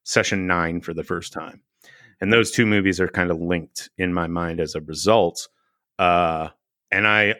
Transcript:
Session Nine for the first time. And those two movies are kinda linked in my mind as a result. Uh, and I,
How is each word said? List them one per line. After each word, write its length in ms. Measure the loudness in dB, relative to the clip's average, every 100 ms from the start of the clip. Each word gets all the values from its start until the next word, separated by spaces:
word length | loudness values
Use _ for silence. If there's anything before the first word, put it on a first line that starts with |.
Session 420 | -2 -2 0 -2 0
Nine 340 | 0 0 -4
for 120 | -6
the 100 | -10
first 280 | -6 -8 -8
time. 300 | -12 -14 -18 _ _ -20 -20 _ _
And 120 | 2
those 180 | 4 4
two 160 | 2 2
movies 340 | 2 2 0
are 80 | -2
kinda 260 | 0 0
linked 560 | -2 -2 -2 -4 -14 -16 -6
in 140 | -2
my 120 | -2 -2
mind 340 | -4 -4 -4
as 140 | -6
a 60 | -6
result. 680 | -10 -4 2 4 2 -2 -14 _ _ _ _ 0
Uh, 500 | 2 4 2 -2 -8 -12 _ _ _
and 160 | 2 4
I, 280 | 4 2